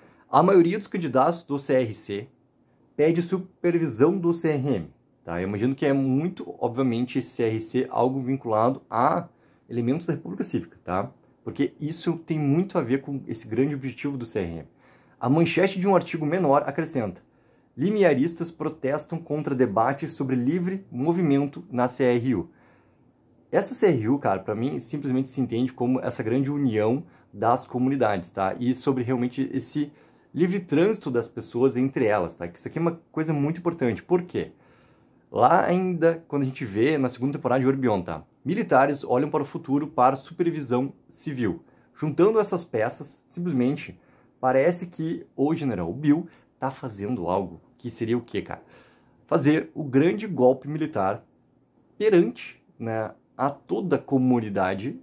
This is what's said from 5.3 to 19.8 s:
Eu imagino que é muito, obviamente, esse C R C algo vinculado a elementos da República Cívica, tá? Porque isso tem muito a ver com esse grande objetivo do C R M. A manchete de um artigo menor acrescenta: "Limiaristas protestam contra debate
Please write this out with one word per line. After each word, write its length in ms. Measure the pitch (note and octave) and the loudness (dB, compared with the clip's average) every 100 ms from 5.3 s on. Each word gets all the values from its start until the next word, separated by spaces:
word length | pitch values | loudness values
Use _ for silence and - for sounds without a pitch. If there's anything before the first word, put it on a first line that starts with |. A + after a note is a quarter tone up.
| E2+ | -4
Eu 60 | F#2+ | -4
imagino 260 | G#2 A#2+ | -2 -2
que 140 | C3+ D3 | 0 0
é 60 | |
muito, 640 | C#3 C3+ C3 F3 - - - | 0 2 0 -2 -6 -14 -6
obviamente, 580 | A#2+ A#2 C3 A#2 B2 C3+ | -4 0 0 0 -2 -4
esse 140 | A#2+ | -6
C 140 | - A#2 | -2 -2
R 140 | A2 | -2
C 280 | A2 B2 C3 | -4 -2 -2
algo 320 | - B2 C3+ | 0 0 0
vinculado 600 | B2+ C3+ A#2+ G#2+ A#2 C3+ - | -4 -4 0 2 2 0 -4
a 400 | A2+ C#3 F3 E3+ _ _ _ - | 0 0 0 -4 _ _ _ -8
elementos 380 | A#2 A#2 D#3 E3+ | -4 -2 -2 -2
da 80 | |
República 300 | C#3+ E3+ G3 | -6 -6 -8
Cívica, 340 | - C3 - - | -4 -4 -6 -12
tá? 260 | - F#2 B2+ - _ _ | -4 -4 -4 -10 _ _
Porque 300 | - G2 C#3+ - | -8 -2 -2 -4
isso 400 | C#3+ E3 - E3 | -8 -6 -4 -4
tem 180 | - D#3 | -4 0
muito 400 | C#3+ D3+ G3 F3 | 2 2 2 0
a 40 | |
ver 180 | A#2+ C3+ | 0 -2
com 220 | C#3 C#3 - | -2 -10 -8
esse 220 | A2+ A2+ | -12 -4
grande 260 | A2 C#3+ | 0 0
objetivo 420 | C#3+ C3 A#2 C#3+ C3+ | -2 -8 -8 -8 -6
do 120 | A#2 | -6
C 140 | G#2+ | -6
R 180 | F2 E2 | -4 -8
M. 80 | D#2+ _ _ _ _ - | -14 _ _ _ _ -4
A 100 | B2 | 0
manchete 500 | D3+ E3 D#3+ F#3+ F#3+ | 2 2 2 0 0
de 80 | G3 | 2
um 80 | F3+ | 2
artigo 300 | - E3 D3+ | 2 -4 -2
menor 380 | F3+ D#3 C#3+ C#3 | 0 4 4 2
acrescenta: 540 | C#3 D#3 C#3 G#2 F2+ _ _ _ _ _ - | -4 -4 -2 -4 -6 _ _ _ _ _ -2
"Limiaristas 720 | E3+ G#3+ F3+ C3 D#3 - E3+ | 0 4 4 4 0 -2 -8
protestam 680 | - D3+ - C3 D3 - E3 | -6 -6 -4 -4 -4 -6 -8
contra 380 | - D3 C#3+ C3 | -6 -2 2 4
debate 540 | B2 G2+ | 4 4